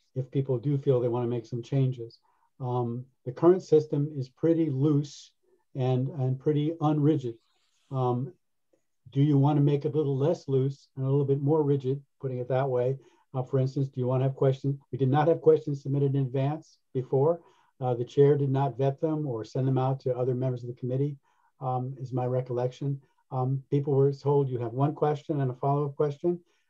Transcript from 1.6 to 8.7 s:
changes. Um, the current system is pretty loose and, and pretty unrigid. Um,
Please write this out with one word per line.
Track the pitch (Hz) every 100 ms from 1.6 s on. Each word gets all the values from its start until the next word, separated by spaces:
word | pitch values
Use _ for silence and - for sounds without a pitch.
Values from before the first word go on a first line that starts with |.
changes. | - 139 127 120 117 - _ _ _ _
Um, | 127 123 120 120 127 _
the | 127
current | - 170 185
system | - 156 147 147 147 151
is | 127
pretty | _ 165 165 160
loose | 131 151 143 147 - - _ _ _ _ 139
and, | 127 127 135
and | 170 131 131
pretty | 151 147 151 165
unrigid. | 151 151 143 143 127 113 _ _ _ _ _
Um, | 135 123 123 165 - _ _ _